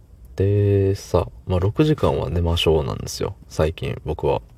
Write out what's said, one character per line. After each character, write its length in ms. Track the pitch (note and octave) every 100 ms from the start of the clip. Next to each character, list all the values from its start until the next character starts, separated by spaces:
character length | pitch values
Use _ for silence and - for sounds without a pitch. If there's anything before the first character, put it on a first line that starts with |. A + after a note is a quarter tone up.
| - - - -
で、 580 | G2 G2+ G2+ G2+ G2
さ、 320 | G2 - F2 G2+ - -
ま 80 | F#2
あ、 20 |
六 240 | G2 -
時 140 | D#3 D3+
間 200 | F2+ C#2+
は 100 | -
寝 100 | F2
ま 160 | E2+ E2+
し 120 | E2
ょ 140 | D#2
う 20 |
な 100 | C#2
ん 40 | -
で 100 | -
す 120 | -
よ、 140 | - - -
最 260 | - D#2+
近、 260 | - C2+ -
僕 240 | - D2+ C#2+
は。 140 | - -